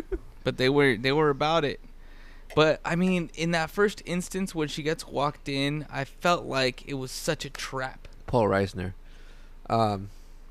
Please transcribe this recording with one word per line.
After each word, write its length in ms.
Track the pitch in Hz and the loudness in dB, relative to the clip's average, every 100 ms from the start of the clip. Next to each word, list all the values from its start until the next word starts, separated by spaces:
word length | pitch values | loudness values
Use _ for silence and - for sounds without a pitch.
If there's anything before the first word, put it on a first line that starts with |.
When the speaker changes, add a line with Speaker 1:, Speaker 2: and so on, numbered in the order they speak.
| - - - - | -2 -8 -8 -4
Speaker 1:
But 140 | - 127 | -2 2
they 120 | 127 | 4
were, 260 | 143 139 110 | 8 6 6
they 160 | 131 | 4
were 180 | 147 151 | 4 4
about 340 | 135 151 165 139 | 4 4 4 2
it. 140 | - - - - - - - - 151 | -2 -10 -18 -18 -18 -18 -18 0 4
But, 240 | 156 131 139 | 4 4 0
I 100 | 170 | 2
mean, 360 | 185 180 160 | 4 2 0
in 160 | - 165 | -2 0
that 200 | 170 160 | 2 0
first 320 | 202 208 - - | 2 0 0 -4
instance 480 | 175 - 185 190 | -4 -4 -4 -4
when 140 | 160 147 | -2 -4
she 160 | - | -2
gets 240 | 147 160 - | -4 -4 -4
walked 420 | 131 147 - - | -2 -2 -2 -4
in, 380 | 139 143 151 143 | -2 0 -2 -6
I 120 | 135 135 | -6 -8
felt 400 | - 175 170 127 | 0 2 2 2
like 380 | 131 127 - - | 2 2 0 -6
it 60 | |
was 160 | 139 127 | -6 -6
such 340 | - - 156 139 | -4 -2 -2 -6
a 40 | |
trap. 580 | - - 135 131 - - - - | -8 -6 -4 -6 -8 -16 -14 0
Speaker 2:
Paul 160 | 123 101 | 4 6
Reisner. 480 | 98 98 95 90 - - - - - - - - | 4 2 -2 -6 -8 -16 -18 -18 -18 -18 -14 0
Um, 420 | 113 107 101 98 - - - - | 2 4 0 -6 -14 -18 -18 -18